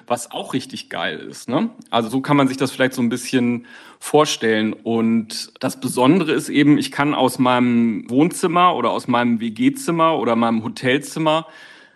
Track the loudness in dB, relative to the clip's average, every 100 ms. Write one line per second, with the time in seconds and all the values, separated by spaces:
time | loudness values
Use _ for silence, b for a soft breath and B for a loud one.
0 | -6 -6 -6 -12 -8 -8 -8 -12 -12 -8
1 | -6 -8 -12 -14 -6 -4 -4 -8 -4 -4
2 | -2 -2 0 2 2 0 -4 0 -2 0
3 | -2 -2 -2 0 0 -2 B B B B
4 | 0 2 4 0 0 0 0 -4 -4 0
5 | 2 0 -2 -8 -12 -8 -8 -6 -4 2
6 | 4 4 2 -2 0 2 4 4 2 -2
7 | -2 2 0 2 2 2 2 2 2 0
8 | -2 2 2 2 -2 2 2 2 0 -2
9 | 0 0 2 0 -2 0 0 0 -2 0
10 | 2 2 0 2 2 0 -4 -4 -2 -2
11 | -2 -4 0 0 -2 B B B B